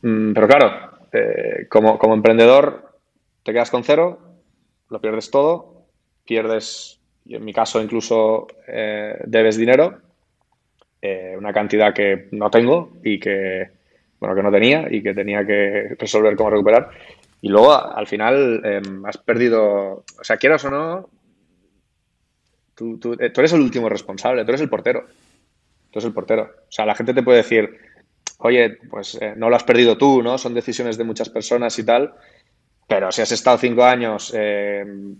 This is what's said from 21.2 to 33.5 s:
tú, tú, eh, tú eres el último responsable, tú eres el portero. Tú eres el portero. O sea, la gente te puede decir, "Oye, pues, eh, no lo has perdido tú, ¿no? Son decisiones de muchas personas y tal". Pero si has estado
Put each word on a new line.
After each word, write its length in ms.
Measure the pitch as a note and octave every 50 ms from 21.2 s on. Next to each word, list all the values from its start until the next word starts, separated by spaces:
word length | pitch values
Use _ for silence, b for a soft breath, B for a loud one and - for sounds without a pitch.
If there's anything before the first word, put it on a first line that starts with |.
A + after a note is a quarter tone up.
| _ _ _ _ _ _ _ _ _ _ _ _ _ _ _ _ _ _ _ _ _ _ _ _ _ _ _ _ _ _ _
tú, 240 | _ A#2 A#2 A2+ -
tú, 180 | - A#2+ A#2+ A#2
eh, 80 | B2 A#2
tú 120 | - -
eres 120 | B2+ D#3+ F3
el 80 | E3
último 280 | C#3+ B2 A#2+ C3 A#2 A2
responsable, 540 | G#2+ G2+ - - F#2+ F#2+ - A#2 B2+ B2 A2
tú 60 | A2+
eres 120 | B2 C#3 D3+
el 80 | C3
portero. 340 | - - - B2+ B2 A#2+ - b b b b b b b b _ _ _ _ _ _ _ _ _
Tú 80 | _ A2
eres 80 | G#2+
el 80 | A#2 G#2+
portero. 280 | - F#2 - A2 A2 A2
O 300 | - - _ _ _ -
sea, 140 | - A2
la 80 | A2 G#2
gente 180 | - A#2+ A#2 B2+
te 100 | C3 B2
puede 160 | B2 B2 A#2
decir, 380 | A2 A2+ A#2 A2+ G#2 G2+ b b b b b b b _ _ _ _ - - _
"Oye, 400 | - A#2 B2+ B2 A#2+ A2 G#2+ _ - -
pues, 300 | - A2+ G2 - - A2+
eh, 140 | A2+ G#2+ G#2
no 140 | A2 A2+ A#2
lo 60 | A#2+
has 80 | A#2 -
perdido 340 | - A#2+ A#2+ B2 A#2 A2 A2+
tú, 240 | C#3 C#3+ C3+ B2+ A#2
¿no? 160 | A#2 B2+ C3
Son 160 | - B2 A#2+
decisiones 420 | A#2+ A#2 - A#2 - B2 A#2+ A2
de 80 | A2 A#2
muchas 240 | A2+ A2 G#2+ A2+ G#2+
personas 500 | - A2+ G#2+ - B2 A#2+ A#2+ A#2 G#2 -
y 60 | A2
tal". 300 | A2+ A#2 A#2+ C#3+ D3 - b b b b b b b b _ _ _ _ _ _
Pero 260 | _ A2 G2 G2 F#2 F#2
si 100 | - A2+
has 100 | G#2 A#2+
estado 260 | G#2+ - C3